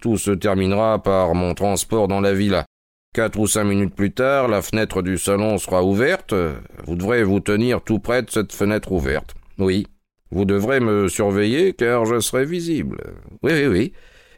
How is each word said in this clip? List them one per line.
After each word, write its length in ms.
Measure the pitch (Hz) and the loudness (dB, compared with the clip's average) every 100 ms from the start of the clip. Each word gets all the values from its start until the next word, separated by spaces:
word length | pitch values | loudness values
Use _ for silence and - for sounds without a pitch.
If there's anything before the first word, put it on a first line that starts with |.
Tout 160 | 120 104 | -2 0
se 140 | - | 0
terminera 720 | 98 104 95 95 101 110 107 | 0 0 2 2 2 2 2
par 320 | 98 95 90 | 2 2 2
mon 200 | 87 90 | 2 0
transport 540 | 85 101 95 - 113 98 | 0 -2 -2 -2 0 0
dans 120 | 98 | 2
la 120 | 98 | 2
villa. 320 | 98 104 90 - _ _ _ _ | 2 2 0 -2 _ _ _ _
Quatre 260 | - 110 104 | -2 -2 0
ou 80 | 104 | 0
cinq 160 | 110 | 0
minutes 300 | 104 101 98 | 0 2 0
plus 180 | - 98 | 0 -2
tard, 340 | - 131 139 123 | 0 2 2 2
la 160 | 104 | 0
fenêtre 400 | - 110 107 95 | 0 -2 -2 -2
du 160 | 90 90 | -2 -2
salon 400 | - 101 107 101 | 0 0 0 -2
sera 240 | - 92 | 0 2
ouverte. 500 | 92 98 135 180 - 98 82 64 - - | 2 2 2 0 -2 -2 -2 -4 -14 -14
Vous 100 | - | -6
devrez 300 | 87 95 120 | -4 0 2
vous 160 | 101 98 | 4 2
tenir 420 | - 104 120 107 | 2 2 2 0
tout 160 | - 110 | 0 -2
près 240 | 110 123 | 0 -2
de 80 | 113 | 0
cette 220 | 113 98 | -2 -2
fenêtre 400 | - 101 107 - | -2 0 0 -2
ouverte. 420 | 92 67 73 - - - - | -2 -2 -4 -6 -18 -14 -2
Oui. 280 | 95 95 - - _ _ - | 0 0 -4 -10 _ _ -8
Vous 140 | 85 | -2
devrez 340 | 98 101 104 135 | 0 0 2 0
me 300 | 117 104 95 | 2 2 0
surveiller, 640 | - 104 98 104 131 190 | 0 0 2 2 2 0
car 320 | - 117 120 | 0 0 2
je 160 | 113 120 | 2 0
serai 240 | - 127 | 0 -2
visible. 540 | 139 180 170 156 69 50 50 50 - - | -2 -4 -4 -4 -4 -8 -12 -16 -20 -4
Oui, 80 | 131 | 0
oui, 140 | 160 139 | 2 2
oui. 260 | 90 151 - - - _ | 2 0 -6 -20 -20 _